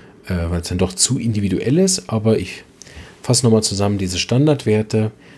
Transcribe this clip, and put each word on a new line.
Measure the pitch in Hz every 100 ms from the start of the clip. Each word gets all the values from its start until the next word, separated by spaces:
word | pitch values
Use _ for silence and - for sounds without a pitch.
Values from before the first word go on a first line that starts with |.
| - - -
äh, | 90 85
weil's | 87 -
dann | 90
doch | 92
zu | - - 131
individuell | 113 104 101 92 113 156
ist. | 190 185 -
Aber | 113 110 110
ich | 92 - - - - - - -
fasse | - 120 120
nochmal | 110
zusammen | 107 98 101 101
diese | 95 87
Standardwerte, | - 123 151 139 113 107 107 110 107 - -